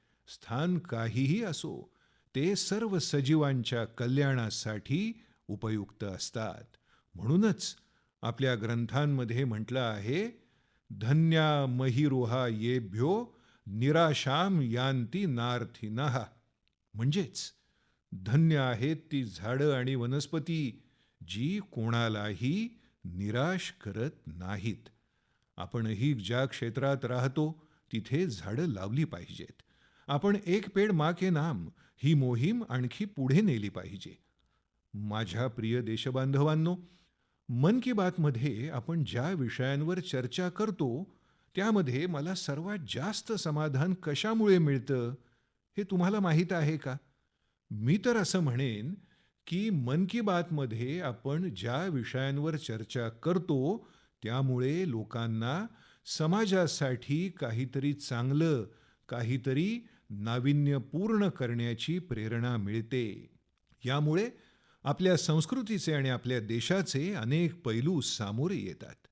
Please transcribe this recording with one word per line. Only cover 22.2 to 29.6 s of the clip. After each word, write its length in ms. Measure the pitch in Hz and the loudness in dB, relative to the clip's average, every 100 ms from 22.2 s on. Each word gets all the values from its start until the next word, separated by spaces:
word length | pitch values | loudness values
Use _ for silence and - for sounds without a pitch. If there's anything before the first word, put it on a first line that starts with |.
| 104 92 127 190 233 - _ _ | -2 -2 0 0 -2 -8 _ _
निराश 680 | 90 87 101 117 160 185 - - | -10 -6 -2 0 0 -2 -6 -10
करत 260 | 107 104 139 - - | -8 -4 -4 -6 -14
नाहीत. 640 | 82 90 101 110 - - _ _ _ _ _ _ - | -10 -6 -4 -4 -6 -10 _ _ _ _ _ _ -12
आपणही 580 | 92 120 110 101 139 | -8 -4 -2 0 0
ज्या 320 | 127 95 120 135 | 0 -2 0 -2
क्षेत्रात 580 | - 117 120 139 139 | -2 -6 -2 0 0
राहतो, 640 | 117 123 131 139 156 160 _ _ - | -2 -2 0 0 -2 -4 _ _ -8
तिथे 340 | 113 - 139 185 | -6 -2 0 0
झाडं 400 | 95 98 117 175 | -4 -4 -2 -2
लावली 380 | 101 98 131 | -2 -2 0
पाहिजेत. 580 | 160 87 85 85 82 - | -2 -4 -12 -14 -16 -18